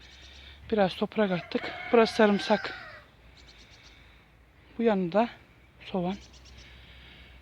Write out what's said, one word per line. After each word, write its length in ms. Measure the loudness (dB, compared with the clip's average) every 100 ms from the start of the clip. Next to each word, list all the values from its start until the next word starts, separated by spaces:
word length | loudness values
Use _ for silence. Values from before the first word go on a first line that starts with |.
| -20 -20 -20 -20 -20 -20 -4
Biraz 220 | 0 0 -2
toprak 340 | -4 -2 -2
attık. 420 | -2 -4 -8 -8 -12 2
Burası 220 | 4 4
sarımsak. 600 | 4 4 4 2 0 -2 -12 -16 -20 -20 _ -20 -20 -20 -20 -20 -20 -20 -20 -20 -20 _ _ _ _ -16 -2
Bu 40 |
yanında 460 | 0 2 0 0 0 -4 -20 -20 -20 -20 -8
soğan. 300 | -4 -4 -6 -12 -20 -20 -20 -20 -20 -20 -20 -20 -20 -20 -20